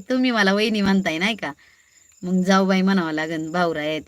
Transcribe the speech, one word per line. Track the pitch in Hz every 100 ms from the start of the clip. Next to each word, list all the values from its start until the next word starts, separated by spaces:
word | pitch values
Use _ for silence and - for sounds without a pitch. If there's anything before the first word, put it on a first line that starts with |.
| -
तुम्ही | 254 254
मला | 226 190
वहिनी | 202 226 214
म्हणताय | 196 196 185 160
नाही | 202 214
का? | 151 143 _ _ _ _ _ _
मग | 180 185
जाऊबाई | 180 190 190 190
म्हणावं | 190 196 165
लागेल, | 156 160 160 160
भाऊराया | 175 170 156 151
आहेत | 156